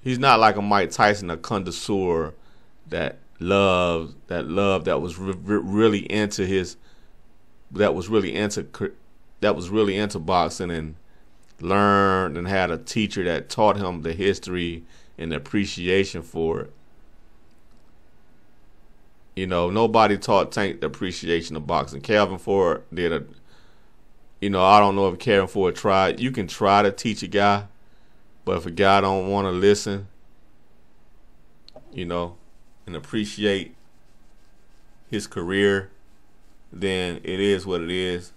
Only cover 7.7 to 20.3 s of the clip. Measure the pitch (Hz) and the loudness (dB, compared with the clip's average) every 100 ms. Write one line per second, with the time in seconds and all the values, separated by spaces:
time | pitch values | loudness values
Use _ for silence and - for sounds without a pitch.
7.7 | - 104 76 90 110 95 73 104 104 - | 0 0 2 0 0 0 -2 -4 -4 -10
8.7 | - 98 - - - - - 104 98 87 | -8 -8 -10 -20 -20 -20 -2 -2 0 -2
9.7 | 107 101 95 104 101 80 92 82 - 92 | 0 0 0 -4 -4 0 0 0 -4 -6
10.7 | 82 80 78 - - - - - - 87 | -6 -8 -14 -20 -20 -20 -20 -20 -12 -2
11.7 | 98 101 101 98 95 92 76 90 98 90 | 2 4 4 4 2 0 -4 -2 0 0
12.7 | 80 - 117 104 101 87 80 - - 107 | -2 -6 -4 -2 -2 -2 -4 -6 2 2
13.7 | 101 95 87 80 82 98 92 - 90 85 | 2 -2 -6 -6 -2 -2 -2 -4 -6 -6
14.7 | 82 - - - - 82 76 71 107 98 | -8 -14 -20 -20 -12 -8 -8 -4 -4 -4
15.7 | - 90 92 95 87 - 82 80 - - | -4 0 0 0 -6 -10 -4 -4 -4 -8
16.7 | - - - - - - - - - - | -16 -20 -20 -20 -20 -20 -20 -20 -20 -20
17.7 | - - - - - - - - - - | -20 -20 -20 -20 -20 -20 -20 -20 -20 -20
18.7 | - - - - - - - 92 90 87 | -20 -20 -20 -20 -20 -18 -10 -4 -2 0
19.7 | 101 113 113 107 98 - | 0 2 4 4 2 2